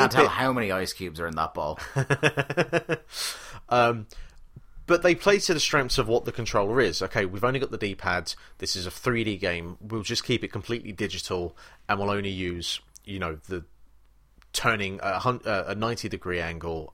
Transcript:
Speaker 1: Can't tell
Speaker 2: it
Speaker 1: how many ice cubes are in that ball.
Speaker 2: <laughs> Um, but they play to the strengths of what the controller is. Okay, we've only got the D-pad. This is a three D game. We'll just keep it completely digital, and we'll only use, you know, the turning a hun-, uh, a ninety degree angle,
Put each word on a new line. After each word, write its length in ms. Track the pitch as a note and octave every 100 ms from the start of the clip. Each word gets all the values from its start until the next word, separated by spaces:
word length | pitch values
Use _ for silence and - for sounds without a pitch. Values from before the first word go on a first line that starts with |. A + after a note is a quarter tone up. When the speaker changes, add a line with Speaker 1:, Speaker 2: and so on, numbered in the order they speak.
Speaker 1:
Can't 100 | B2+
tell 140 | B2+ C#3
Speaker 2:
it 60 |
Speaker 1:
how 200 | - C3
many 180 | B2+ G#2
ice 220 | F#2+ F#2
cubes 260 | - F2+ D#2
are 60 | E2+
in 100 | D#2+
that 180 | D#2+ F2
ball. 240 | D2+ D#2 - C3+
Speaker 2:
<laughs> 1040 | C3 C#3 D3 - C#3 D#3+ E3+ E3+ - D#3 - - - - - - -
Um, 380 | B2 A#2 A2+ G#2 - - - - - - - -
but 160 | F3
they 100 | F3+
play 240 | E3+ G3+ G3+
to 140 | G3+
the 60 | D#3
strengths 380 | - D3 B2+ -
of 100 | A2
what 180 | A#2 A2+
the 60 |
controller 500 | - A2 A2 G2+ B2+
is. 200 | G2+ -
Okay, 220 | F#2+ A#2 F#2+
we've 180 | G2
only 160 | B2 C3
got 100 | A#2+
the 80 | G#2+
D-pad. 560 | G#2 F#2 F#2 F2+ E2+ - - -
This 180 | F#2+ G2
is 120 | F2+
a 40 |
three 320 | - B2+ A#2
D 140 | G#2+ F#2
game. 400 | F#2 F2 E2+ F2+
We'll 220 | G#2 A2
just 220 | G#2 A#2
keep 200 | - A#2
it 80 | G2
completely 400 | G#2+ G#2 A#2 G#2
digital, 640 | G2 G2+ F#2+ - F#2 F2 - - - -
and 120 | G2+
we'll 100 | G2+
only 220 | G2+ G2
use, 500 | F#2 F2+ F2 - - _ - -
you 140 | F#2+
know, 180 | E2+ D#2 -
the 160 | F2+ E2 - - - _ _ _ _ _
turning 480 | - A#2+ G#2+ G2 G2
a 160 | G2 F#2
hun-, 220 | B2+ B2 A2
uh, 200 | G2 F#2
a 80 | G2+
ninety 340 | A2+ A#2 G#2
degree 300 | F2+ F2+ F2
angle, 540 | E2+ E2 E2 E2 D2+